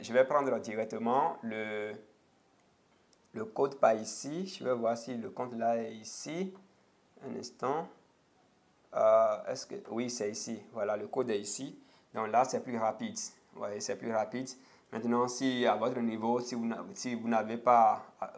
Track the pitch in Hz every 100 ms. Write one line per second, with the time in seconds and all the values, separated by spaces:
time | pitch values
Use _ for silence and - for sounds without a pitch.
0 | 117 120 135 147 135 117 113 107 113 113
1 | 113 131 160 170 117 110 107 107 104 110
2 | - _ _ _ _ _ _ _ _ _
3 | _ _ _ 110 110 139 139 - 117 113
4 | 107 - 139 160 190 - 127 123 113 117
5 | - 120 104 - 123 113 113 117 110 110
6 | 107 - 143 160 190 - _ _ _ _
7 | _ - 135 117 117 - 123 151 185 -
8 | _ _ _ _ _ _ _ _ _ 117
9 | 110 110 110 107 - - - - - 110
10 | 123 120 104 110 - 110 - 117 104 104
11 | 104 - 120 104 104 - 143 - - _
12 | _ 120 110 113 131 120 127 117 110 110
13 | 113 98 - - _ - 107 104 - 98
14 | 120 113 107 123 131 - - - _ 113
15 | 117 120 123 123 135 127 117 107 113 127
16 | 117 110 113 123 123 123 117 104 90 104
17 | 127 117 113 117 107 113 127 120 110 107
18 | - - -